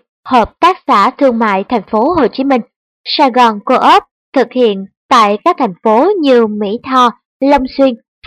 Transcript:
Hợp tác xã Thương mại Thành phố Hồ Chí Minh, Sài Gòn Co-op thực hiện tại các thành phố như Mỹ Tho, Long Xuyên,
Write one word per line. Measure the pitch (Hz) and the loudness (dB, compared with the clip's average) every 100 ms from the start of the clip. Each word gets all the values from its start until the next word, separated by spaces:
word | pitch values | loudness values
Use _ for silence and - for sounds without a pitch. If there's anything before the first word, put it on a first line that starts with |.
| _ _ - | _ _ -2
Hợp | 247 208 - | -2 -2 0
tác | 339 370 - | 0 0 -2
xã | 233 202 | 0 0
Thương | 262 277 233 | 0 0 0
mại | 226 190 | -2 -4
Thành | 196 240 185 | -4 -6 -4
phố | 214 247 349 | -2 -2 0
Hồ | 233 | -2
Chí | 208 | -2
Minh, | 277 262 226 _ _ _ | -2 -2 -4 _ _ _
Sài | - - 277 | -8 -2 0
Gòn | 240 240 208 | 2 0 0
Co-op | 220 247 240 320 - _ _ | -2 0 2 2 0 _ _
thực | - 233 | -4 -2
hiện | 254 240 196 190 _ _ | 0 0 -2 -8 _ _
tại | 254 208 208 | 0 0 0
các | - 359 | -2 -2
thành | 254 - | -4 -4
phố | 226 214 330 415 | -2 0 0 0
như | 294 247 220 | 2 2 2
Mỹ | 208 208 226 269 | -2 -6 -6 -4
Tho, | 262 247 220 _ _ | 0 0 -2 _ _
Long | 277 285 262 - | 0 0 -2 0
Xuyên, | 269 233 _ _ | 0 0 _ _